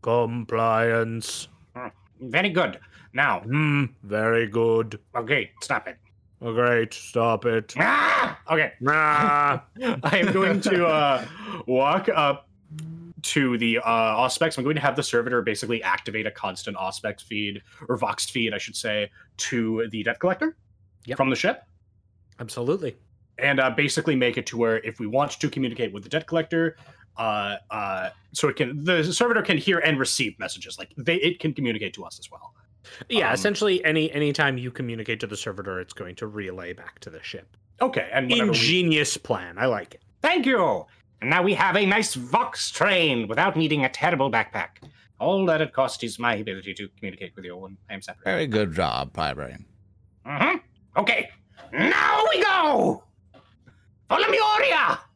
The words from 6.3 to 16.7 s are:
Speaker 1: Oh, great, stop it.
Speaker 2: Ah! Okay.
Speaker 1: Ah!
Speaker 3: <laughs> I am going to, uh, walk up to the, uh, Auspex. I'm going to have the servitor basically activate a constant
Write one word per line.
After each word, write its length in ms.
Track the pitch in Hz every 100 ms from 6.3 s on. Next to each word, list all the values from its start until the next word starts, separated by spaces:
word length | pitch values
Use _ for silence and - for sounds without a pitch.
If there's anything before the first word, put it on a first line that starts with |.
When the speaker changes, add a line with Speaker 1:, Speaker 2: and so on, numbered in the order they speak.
| _
Speaker 1:
Oh, 120 | 120
great, 400 | 113 123 120 113
stop 520 | - - 120 117 110 120
it. 280 | 113 110 123
Speaker 2:
Ah! 640 | 196 285 - 285 233 - -
Okay. 220 | 160 151 - 127
Speaker 1:
Ah! 760 | 156 151 147 147 147 143 127 -
Speaker 3:
<laughs> 300 | - 254 220
I 140 | 147 190
am 120 | 175
going 300 | 190 190 196
to, 240 | 208 185 170
uh, 380 | 156 143 131 110 - - 190 -
walk 400 | 127 139 180 208
up 340 | 160 143 139 _ _ _ - 160 165 170 -
to 340 | - - 131 120
the, 220 | 117 113
uh, 20 | 113 113 113 110
Auspex. 400 | 127 - 160 147
I'm 60 |
going 120 | 131 151
to 60 |
have 140 | 139 123
the 60 |
servitor 380 | 131 120 120 123
basically 400 | 104 104 110 117
activate 460 | 95 90 - 107 107
a 40 |
constant 460 | - 101 92 -